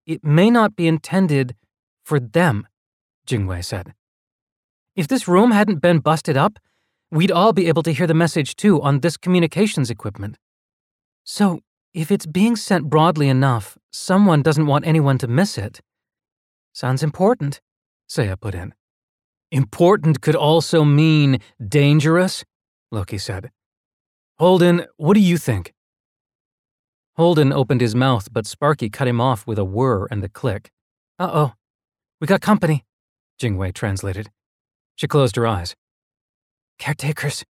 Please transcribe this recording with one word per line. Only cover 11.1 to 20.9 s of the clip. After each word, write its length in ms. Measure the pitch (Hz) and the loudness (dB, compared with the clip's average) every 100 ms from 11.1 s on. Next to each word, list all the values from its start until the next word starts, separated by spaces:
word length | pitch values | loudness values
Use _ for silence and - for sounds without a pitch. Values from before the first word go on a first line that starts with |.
| _ | _
So, 380 | - - 202 170 - _ _ | -14 -2 0 0 -10 _ _
if 180 | 175 160 | -8 -4
it's 140 | 196 156 | -4 -2
being 300 | 180 220 220 | 0 0 0
sent 340 | - 180 147 | -2 -2 2
broadly 400 | 156 165 156 139 | 2 2 2 2
enough, 480 | 131 139 117 - - _ | 2 2 0 -4 -18 _
someone 500 | - - 190 202 151 | -12 -2 2 4 4
doesn't 260 | 160 147 147 | 2 0 0
want 180 | 143 160 | 0 2
anyone 320 | 160 139 131 | 2 2 0
to 80 | 120 | 0
miss 300 | 127 202 - | 0 -2 -4
it." 240 | 98 - _ _ _ _ _ _ _ _ _ - | -12 -14 _ _ _ _ _ _ _ _ _ -8
"Sounds 260 | 123 131 | -4 -2
important," 600 | 156 - 196 254 143 - _ _ _ _ _ | -4 0 0 0 -4 -8 _ _ _ _ _
Saya 300 | - 104 95 | -4 -4 -4
put 180 | 104 | -8
in. 220 | 90 95 - _ _ _ _ _ _ _ | -10 -12 -18 _ _ _ _ _ _ _
"Important 720 | 135 - - 175 202 156 139 | -4 -4 2 2 4 2 0
could 140 | 156 151 | -2 0
also 480 | 147 160 - 165 | 2 2 2 2
mean 560 | 147 | 4